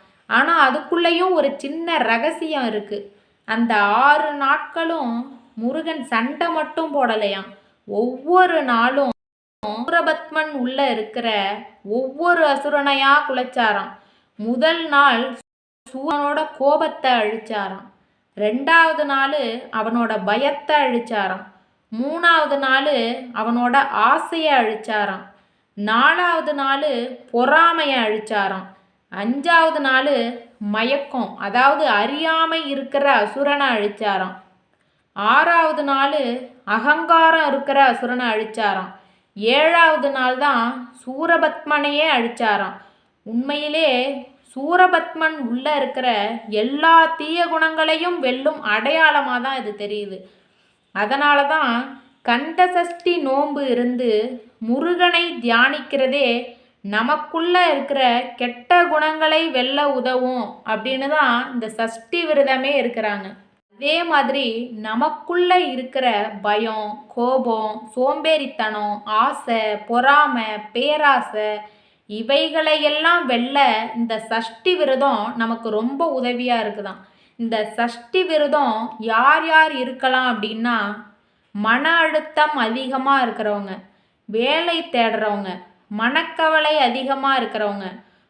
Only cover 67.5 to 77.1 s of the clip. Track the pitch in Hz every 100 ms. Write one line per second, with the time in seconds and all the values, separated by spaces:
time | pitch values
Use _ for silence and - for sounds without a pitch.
67.5 | 220 214 220 - 254 262 320 311 311 262
68.5 | - 214 214 208 208 214 214 262 285 -
69.5 | 226 214 208 208 233 262 285 294 240 220
70.5 | 214 - 240 277 302 294 254 - 214 214
71.5 | 208 214 _ _ _ - 208 220 285 320
72.5 | 311 311 302 294 302 320 349 254 240 247
73.5 | 277 262 220 233 233 233 220 - 226 226
74.5 | - 370 359 277 262 269 226 220 240 226
75.5 | 226 226 214 240 277 330 262 240 240 247
76.5 | 233 214 208 196 - -